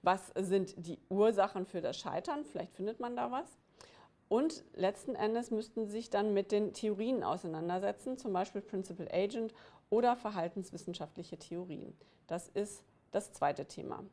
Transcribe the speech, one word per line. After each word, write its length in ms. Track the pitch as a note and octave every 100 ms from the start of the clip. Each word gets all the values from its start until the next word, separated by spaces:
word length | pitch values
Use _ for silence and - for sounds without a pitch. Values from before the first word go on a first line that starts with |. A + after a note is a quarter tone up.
was 300 | F3+ F#3+ - -
sind 380 | F#3+ G3 F#3+ -
die 220 | E3+ - _
Ursachen 580 | F#3+ G#3+ G3+ G3+ G3 F#3
für 140 | F#3
das 180 | - -
Scheitern, 460 | - - - D4
vielleicht 300 | D4 E3+ E3+
findet 260 | - G3 A3+
man 160 | A#3+ B3
da 140 | A#3+
was. 280 | B3+ F4 - _ _ - - - _ _
Und 340 | A3 D#4 - -
letzten 400 | - F#3 - -
Endes 360 | B3 G#3+ A#3 A#3+
müssten 360 | A3 A3+ - G#3+
Sie 60 |
sich 180 | G#3 A3+
dann 240 | G3+ G#3+
mit 180 | G3 G3+
den 220 | G#3 G#3
Theorien 500 | - G#3+ G3 A3+ B3+
auseinandersetzen, 920 | F#2 F3 F3 D#3+ E3+ F#3 G3 G3+ - B3+
zum 140 | A3
Beispiel 280 | F3+ G3 G3+
Principal 480 | G3+ F#3+ F#3+ F3+ E3+
Agent 440 | F3 G3+ A3+ A3+ - - - _
oder 260 | G#3+ A#3+ B3
verhaltenswissenschaftliche 1200 | A3 G3+ E3+ G3 F#3 F3 - F3 D#3 - F3 D#3+
Theorien. 580 | - E3+ F3+ D3+ - - - _ -
Das 220 | E3+ -
ist 360 | - G#3 - - _ _
das 220 | - -
zweite 320 | - C#3+ D3
Thema. 400 | C#3+ - C3 - G3+